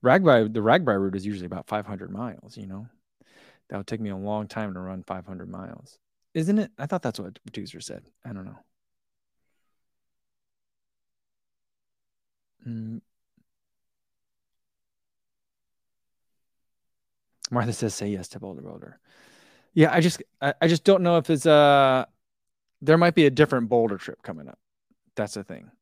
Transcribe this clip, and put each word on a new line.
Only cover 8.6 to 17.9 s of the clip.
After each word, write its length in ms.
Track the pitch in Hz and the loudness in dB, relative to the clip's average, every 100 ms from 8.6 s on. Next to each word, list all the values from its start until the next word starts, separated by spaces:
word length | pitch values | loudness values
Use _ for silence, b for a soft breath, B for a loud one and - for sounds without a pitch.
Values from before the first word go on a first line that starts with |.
| _ _ _ _ _ _ _ _ _ _ _ _ _ _ _ _ _ _ _ _ _ _ _ _ _ _ _ _ _ _ _ _ _ _ _ _ _ _ _ _ - | _ _ _ _ _ _ _ _ _ _ _ _ _ _ _ _ _ _ _ _ _ _ _ _ _ _ _ _ _ _ _ _ _ _ _ _ _ _ _ _ -12
Mm. 340 | 113 110 113 _ _ _ _ _ _ _ _ _ _ _ _ _ _ _ _ _ _ _ _ _ _ _ _ _ _ _ _ _ _ _ _ _ _ _ _ _ _ _ _ _ _ _ _ - | -10 -10 -12 _ _ _ _ _ _ _ _ _ _ _ _ _ _ _ _ _ _ _ _ _ _ _ _ _ _ _ _ _ _ _ _ _ _ _ _ _ _ _ _ _ _ _ _ -6
Martha 220 | 123 117 | -2 -2
says, 220 | 113 113 | -2 -4